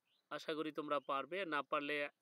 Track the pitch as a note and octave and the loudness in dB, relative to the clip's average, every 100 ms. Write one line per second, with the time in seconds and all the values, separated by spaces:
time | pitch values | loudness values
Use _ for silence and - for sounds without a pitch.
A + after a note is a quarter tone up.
0 | _ _ _ D3+ - D#3 D#3 D3 D3 D3 | _ _ _ -6 -2 -2 -2 -4 0 0
1 | - C3+ C3+ F3+ F3+ D3+ C#3 D3+ C#3+ D3 | 2 0 0 -2 0 0 2 0 2 0
2 | C#3+ - | 0 -4